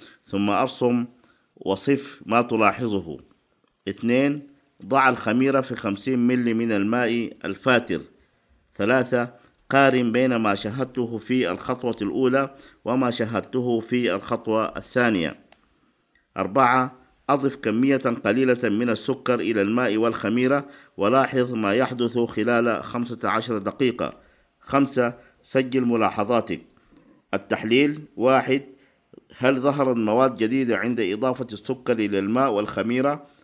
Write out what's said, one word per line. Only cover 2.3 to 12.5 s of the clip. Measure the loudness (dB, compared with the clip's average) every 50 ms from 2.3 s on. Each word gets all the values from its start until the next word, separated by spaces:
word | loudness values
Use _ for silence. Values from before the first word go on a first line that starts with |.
| 0 0
تلاحظه. | 0 0 0 2 2 2 2 0 -2 -2 -2 -4 -4 -6 -10 -14 -16 _ _ _ _ _ _ _ _ _ _ _ _ -10
اثنين، | -8 -4 -2 0 2 2 2 2 0 -4 -8 -14 _ _ _ _ _ _ -6
ضع | 0 2 4 4 4
الخميرة | 2 0 0 0 0 2 2 2 2 0
في | 0 -2 -6
خمسين | -8 -6 -6 -6 -4 -4 -2 0 0
ملي | 2 2 2 0 0 0 0
من | 0 0 0
الماء | 0 0 0 0 0 0 0 0 0 -2 -4 -4 -8 -10 -10
الفاتر. | -10 -8 -2 2 2 2 2 2 0 -4 -6 -6 -10 _ _ _ _ _ _ _ _ _ _ _ _ _
ثلاثة، | -2 0 2 2 2 2 0 0 -2 -2 -4 -8 -14 _ _ _ _ _ 0
قارن | 2 4 4 4 4 2 2 0
بين | 0 2 2 2 2
ما | 0 0 0 0
شاهدته | -2 -2 -6 -6 -6 -6 -4 -4 -4 -4 -4 -6 -8
في | -4 -2 0 0 0 0
الخطوة | -2 -4 -4 -6 -6 -4 -4 -4 -4 -4
الأولى | -4 -4 0 0 2 2 2 2 0 -2